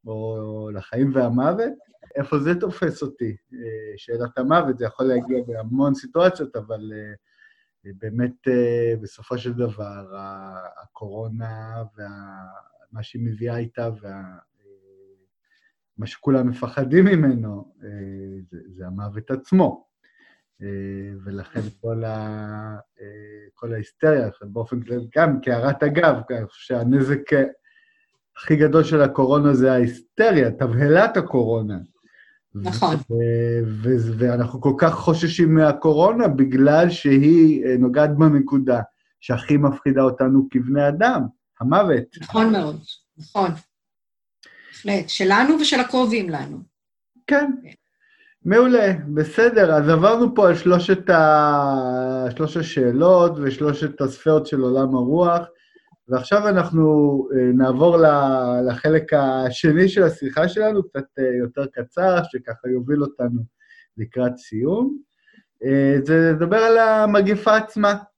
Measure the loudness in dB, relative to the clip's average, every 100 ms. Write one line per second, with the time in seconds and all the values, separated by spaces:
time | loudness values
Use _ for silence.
0 | -12 -10 -10 -10 -10 -12 -12 -14 -10 -2
1 | 0 0 0 0 -2 -2 -6 -8 _ _
2 | _ -10 -4 -4 -2 -4 -4 -6 -6 -6
3 | -12 -8 -10 -10 _ -18 -14 -14 -16 -18
4 | -12 -8 -8 -6 0 0 0 -4 -6 -4
5 | -2 -2 -2 -6 -6 -10 -6 -2 0 -2
6 | -4 0 0 0 -10 -10 -12 -12 -12 -16
7 | -18 -20 _ _ _ _ _ _ -20 -16
8 | -10 -6 -6 -4 -2 0 0 0 -2 -4
9 | -8 _ -12 -10 -8 -6 -6 -6 -14 -16
10 | -18 -18 -16 -18 -18 -18 -18 -20 -20 -18
11 | -16 -12 -12 -10 -12 -14 -14 -14 -16 -16
12 | -20 -18 -20 -20 -20 -20 _ _ _ -16
13 | -14 -10 -8 -8 -8 -8 -10 -8 -10 -10
14 | -16 -18 -20 -20 _ _ _ _ _ _
15 | _ _ _ _ _ _ _ _ _ -16
16 | -16 -8 -2 0 0 -6 -8 -6 0 2
17 | 4 2 2 0 -6 -10 -16 _ -18 -16
18 | -14 -14 -16 -18 -18 -20 -20 -18 -14 -12
19 | -10 -12 -10 -10 -4 0 0 -2 _ _
20 | _ _ _ _ _ _ -14 -12 -12 -12
21 | -14 -16 -14 -14 -12 -12 -12 -12 -10 -8
22 | -8 -10 -10 -12 -12 -14 -16 -18 _ _
23 | -20 -20 -20 -20 -20 _ -10 -10 -10 _
24 | 2 2 0 -8 -14 -12 -8 -8 -6 -10
25 | -6 0 0 0 -2 -2 -2 -2 -2 2
26 | 2 0 -6 -10 -10 _ -8 -4 0 0
27 | 0 -2 0 0 0 -4 _ _ _ _
28 | _ _ _ -20 -2 2 4 2 2 2
29 | 2 2 2 4 4 4 2 2 0 -4
30 | -16 0 2 4 2 0 -2 0 4 4
31 | 4 0 -2 -2 0 -2 -4 -10 -14 _
32 | _ _ _ _ _ -10 -8 -4 -2 -2
33 | -4 -4 -2 -2 -2 -2 -4 -4 -2 0
34 | -2 -2 -2 0 -4 -2 -2 2 0 0
35 | -2 0 -2 0 2 4 4 2 0 4
36 | 2 2 0 2 0 4 4 6 4 0
37 | 2 4 6 6 6 4 0 2 2 4
38 | 2 4 4 6 4 4 0 -2 -4 _
39 | _ _ -6 -6 0 2 2 0 -2 2
40 | 2 2 2 2 2 -2 -2 0 0 2
41 | 0 0 -6 _ _ _ 0 2 2 0
42 | -2 -16 -6 0 2 0 -4 -10 -16 -20
43 | _ _ -10 -4 -4 -4 _ _ _ _
44 | _ _ _ _ _ _ -20 -14 -4 -4
45 | -4 -2 2 2 4 2 2 0 0 0
46 | 0 -2 -4 -8 -10 -14 -18 _ _ _
47 | _ _ -2 0 0 -6 -10 _ _ _
48 | _ _ _ _ 0 4 6 4 2 0
49 | -4 -4 -2 2 2 4 4 4 4 4
50 | 4 4 2 6 6 6 4 2 4 0
51 | 4 4 6 6 4 2 0 -2 -2 -4
52 | -4 -4 -6 -4 -4 -4 -4 0 0 4
53 | 6 6 4 0 -4 -2 -4 -2 -6 -4
54 | -6 -2 2 2 2 -2 0 0 0 -2
55 | 0 0 2 0 -4 _ _ _ _ _
56 | _ -6 0 0 2 0 0 2 4 4
57 | 2 0 -2 0 2 2 2 4 4 6
58 | 4 4 2 0 0 -2 -2 -2 0 0
59 | 2 0 0 -2 -4 0 0 4 2 4
60 | 0 0 -6 -2 -2 0 0 0 -4 -8
61 | -12 -4 -2 -2 -4 -6 -8 -8 -10 -2
62 | 0 0 -2 -10 -12 -12 -6 -6 -2 -2
63 | -2 -4 -6 -4 -8 _ _ _ _ -12
64 | -10 -4 -4 -4 -12 -6 -4 -2 -4 -6
65 | _ _ _ _ _ _ -2 0 2 0
66 | 2 2 4 0 0 2 4 4 4 4
67 | 4 2 2 0 2 2 0 -2 0 0
68 | -8